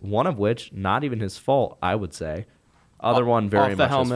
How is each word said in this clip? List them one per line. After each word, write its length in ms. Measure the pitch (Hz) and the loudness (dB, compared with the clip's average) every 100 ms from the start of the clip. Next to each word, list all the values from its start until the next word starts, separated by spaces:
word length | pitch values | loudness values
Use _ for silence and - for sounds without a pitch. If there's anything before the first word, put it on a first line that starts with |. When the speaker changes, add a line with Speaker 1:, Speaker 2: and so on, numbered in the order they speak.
Speaker 1:
one 280 | 101 104 160 | -4 0 0
of 100 | 123 | 0
which 340 | 104 120 - | 0 0 -6
not 320 | - 95 110 | -4 0 0
even 160 | 147 117 | 0 -4
his 180 | 101 - | -6 -6
fault, 400 | - 139 117 - | 0 0 0 -2
I 140 | 90 104 | -2 -2
would 180 | 92 | -4
say. 320 | - 80 78 101 _ _ _ _ _ | -8 -8 -8 -10 _ _ _ _ _
Other 220 | 113 120 | 0 2
Speaker 2:
Off, 40 | 120 | 4
Speaker 1:
one 220 | 117 104 | 2 2
very 140 | 101 | 2
Speaker 2:
off 60 | 101 | 2
the 40 | 98 | 2
Speaker 1:
much 100 | 131 | 2
his 60 | 139 | 2
Speaker 2:
helmet 180 | 127 | 0